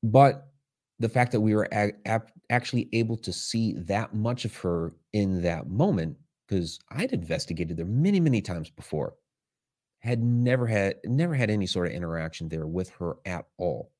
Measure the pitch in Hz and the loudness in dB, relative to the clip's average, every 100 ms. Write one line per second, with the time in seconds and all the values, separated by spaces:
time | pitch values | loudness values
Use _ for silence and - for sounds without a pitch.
0 | 113 127 139 - - _ _ _ _ _ | 6 8 6 4 -12 _ _ _ _ _
1 | 113 127 120 110 107 107 - 110 104 - | -2 2 2 2 2 2 2 0 0 -2
2 | - 113 - - _ 120 - 123 - 117 | -2 -2 -2 -20 _ 0 0 -2 0 0
3 | 113 113 - 87 - 113 113 - 87 98 | 0 -2 -6 -8 -4 0 0 -2 -2 -2
4 | 113 107 110 120 110 - 92 85 82 - | -2 -2 -2 -2 -6 -4 -2 -2 -2 -8
5 | _ 107 98 92 87 85 67 95 190 107 | _ 0 2 2 0 -2 -4 0 2 2
6 | 80 69 _ _ _ 98 82 - _ 127 | -2 -8 _ _ _ -2 -2 -8 _ -6
7 | 254 254 82 82 - 85 82 82 85 120 | -4 -4 -4 -4 -4 -4 -4 -4 -2 2
8 | 175 196 165 117 - 85 78 - - 78 | 4 4 4 2 0 -6 -8 -14 -6 -4
9 | 64 - _ _ _ _ _ _ _ _ | -4 -8 _ _ _ _ _ _ _ _
10 | 113 120 117 120 123 127 120 107 98 - | -2 0 2 2 4 2 2 2 0 -2
11 | 95 127 170 143 113 107 95 90 87 - | -2 0 0 2 2 2 0 0 -2 -2
12 | 85 82 80 - 82 80 78 87 90 - | -4 -4 -6 -6 -6 -6 -4 -4 -6 -6
13 | 85 - - 87 - _ 90 76 - | -8 -6 -8 -8 -10 _ -4 -4 -8